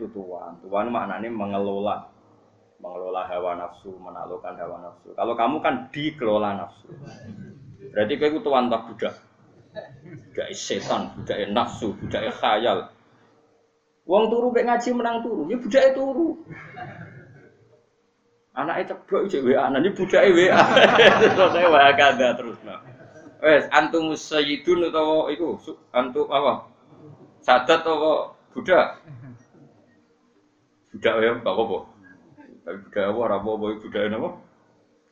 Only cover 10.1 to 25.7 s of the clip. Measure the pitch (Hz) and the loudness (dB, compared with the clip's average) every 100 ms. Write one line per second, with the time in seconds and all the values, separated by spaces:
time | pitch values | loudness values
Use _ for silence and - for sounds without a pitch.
10.1 | 151 - - 80 - - 104 - 117 - | -20 -14 -12 -10 -10 -8 -6 -4 -4 -6
11.1 | - 104 95 101 107 - - 110 - 101 | -10 -8 -6 -2 -2 -2 -4 -8 -6 -8
12.1 | 110 113 - 123 107 117 95 - _ _ | -6 -6 -2 0 2 2 0 -4 _ _
13.1 | _ _ _ _ _ _ _ _ _ - | _ _ _ _ _ _ _ _ _ 0
14.1 | 196 220 233 247 240 240 240 247 240 233 | 2 2 2 0 0 0 0 0 -2 -2
15.1 | 233 233 202 226 240 208 262 269 269 269 | -4 -4 -6 -4 -6 0 4 4 4 -2
16.1 | 262 320 247 - - - - - - - | -2 -2 -4 -12 -18 -18 -16 -16 -16 -18
17.1 | - - - - _ _ _ _ _ _ | -20 -20 -20 -20 _ _ _ _ _ _
18.1 | _ _ _ _ 123 151 175 185 196 - | _ _ _ _ -8 -6 -6 -8 -10 -4
19.1 | 185 196 143 123 131 135 139 180 - 185 | -2 -2 0 2 2 2 0 0 -2 2
20.1 | 185 196 170 185 170 - 214 226 226 220 | 6 6 6 6 6 6 6 6 8 8
21.1 | - 220 185 180 170 175 151 139 139 143 | 8 6 6 4 4 6 8 8 8 6
22.1 | 127 127 120 117 98 107 92 - - - | 4 2 0 -6 -12 -14 -16 -18 -20 -20
23.1 | - - - 151 143 123 147 156 165 160 | -20 -20 0 4 4 4 2 2 -2 -2
24.1 | 151 - 156 147 143 156 175 165 156 156 | -6 -4 -2 0 -2 0 0 0 0 2
25.1 | 156 139 151 160 101 - | 2 0 -2 -4 -6 -10